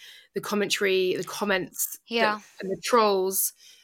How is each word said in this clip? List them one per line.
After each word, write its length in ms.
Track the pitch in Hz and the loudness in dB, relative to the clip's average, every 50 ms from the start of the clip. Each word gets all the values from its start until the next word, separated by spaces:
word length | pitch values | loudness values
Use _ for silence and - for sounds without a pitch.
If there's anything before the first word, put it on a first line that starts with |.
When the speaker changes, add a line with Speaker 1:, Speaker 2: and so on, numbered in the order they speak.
| - - - - - _ - | -20 -20 -20 -20 -16 _ -10
Speaker 1:
the 80 | 202 | -8
commentary, 760 | 196 - 214 208 208 180 - - 208 196 190 190 185 180 165 | -6 -2 0 0 0 0 0 0 0 2 2 2 2 2 0
the 80 | 147 180 | -2 -4
comments 680 | - - - 214 202 196 185 165 - - - - - - - _ - | -6 -6 -4 -2 0 0 -2 -2 -4 -6 -6 -6 -6 -8 -12 _ -4
that 40 | 226 | 0
Speaker 2:
Yeah. 240 | 233 226 214 208 214 - - - - | 2 2 2 0 -2 -8 -18 -16 -10
Speaker 1:
and 120 | 196 190 | -6 -6
the 100 | 190 - - | -6 -6 -2
trolls, 680 | - - 240 220 208 202 190 185 190 196 - - - - _ - - - - | 2 4 4 6 6 4 2 2 0 0 0 -2 -2 -4 _ -20 -20 -20 -20